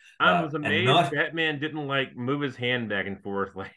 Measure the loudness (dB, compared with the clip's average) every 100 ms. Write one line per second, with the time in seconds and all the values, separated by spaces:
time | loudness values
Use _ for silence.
0 | -20 _ 4 4 2 -2 0 2 4 4
1 | 4 0 -2 0 -2 0 -4 -6 -2 -2
2 | -2 -4 -2 -2 -2 -4 -2 -2 -2 -4
3 | -4 -6 -6 -4 -4 -6 -14